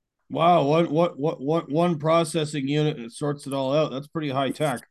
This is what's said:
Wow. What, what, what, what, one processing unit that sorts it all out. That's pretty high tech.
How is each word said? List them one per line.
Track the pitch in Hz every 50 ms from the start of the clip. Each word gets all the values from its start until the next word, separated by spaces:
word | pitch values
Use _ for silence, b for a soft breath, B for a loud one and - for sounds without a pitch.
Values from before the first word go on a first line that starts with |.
| _ _ _ _ _ _
Wow. | 127 139 160 170 180 170 143
What, | 139 151 165 175 -
what, | 139 156 175 170 - -
what, | 135 160 - -
what, | 127 139 156 170 165 -
one | 135 156 170 180 175 143
processing | 147 160 160 170 170 160 - 170 151 151 151 151 131 135
unit | 147 151 151 151 151 -
that | 117 113
sorts | - - 151 147 147 143 -
it | 139 131
all | 139 135 131
out. | 139 156 156 135
That's | 120 131 151 147
pretty | _ 165 151 147
high | 131 135 139 127
tech. | 120 - 151 147 131 113 - _